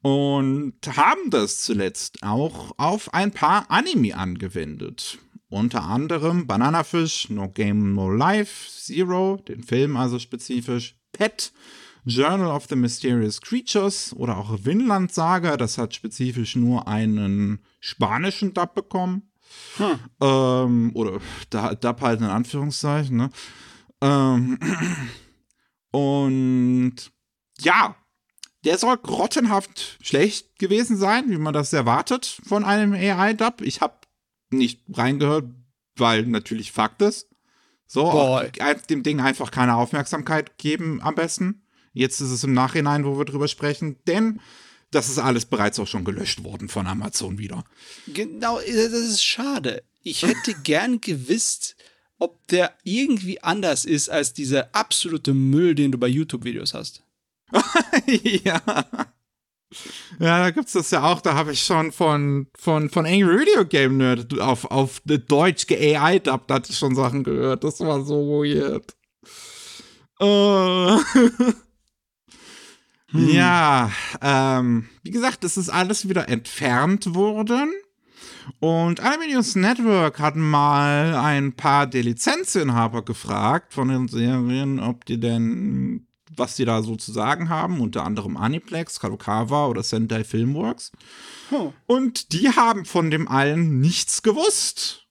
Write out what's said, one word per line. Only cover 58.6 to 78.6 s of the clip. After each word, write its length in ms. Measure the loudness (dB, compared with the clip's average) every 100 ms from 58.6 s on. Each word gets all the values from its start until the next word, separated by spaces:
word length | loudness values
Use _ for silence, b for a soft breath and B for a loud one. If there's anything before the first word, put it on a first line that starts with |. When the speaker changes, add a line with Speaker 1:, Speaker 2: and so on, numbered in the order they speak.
| -2 -4 -4 -8 -10 _ _ _ _ _ _ B B B B -2
Speaker 1:
Ja, 200 | 2 4
da 120 | 4
gibt's 220 | 0 -2
das 180 | -2 0
ja 120 | 2
auch, 180 | 2 2
da 140 | 2 2
hab 140 | 0
ich 140 | -2
schon 280 | 2 2 0
von, 560 | 0 2 2 2 0 -4 -6
von, 340 | 0 0 2
von 160 | 0 4
Angry 340 | 4 6 6
Video 260 | 6 4 4
Game 320 | 4 4 4
Nerd 420 | 4 2 -2 -2
auf, 260 | 0 0 0
auf 360 | 0 0 -4 -2
Deutsch 640 | -2 4 4 4 2 -2
ge-A 460 | 2 4 4 4
I 60 | 4
Dub, 280 | 2 -2 0
da 80 | -2
hatte 160 | -2
ich 60 | -4
schon 180 | 0 2
Sachen 280 | 2 0
gehört, 400 | -2 -2 0 -2
das 160 | -4 -4
war 240 | -2 -2
so 400 | -2 -2 0 0
weird. 520 | 0 0 0 -4 -8 _ _ _ B B B B B B B B B _
Äh. 1300 | 4 6 6 6 4 4 6 4 6 6 6 6 0 0
<laughs> 60 | _ _ _ _ _ _ _ B B B B B B B _
Speaker 2:
Hm. 200 | 2 6
Speaker 1:
Ja, 640 | 6 6 6 6 4 2 -2 B -4
ähm, 680 | 2 2 4 2 2 0 -2 B
wie 80 | -6
gesagt, 320 | -2 -2 -2
es 120 | -4 -4
ist 140 | -2
alles 400 | 0 0 -2 -2
wieder 200 | -2 -2
entfernt 840 | -4 -4 -4 0 2 2 0 0
worden. 580 | 0 0 0 0 0 0 -4 -14 _ B B B B B
Und 420 | -4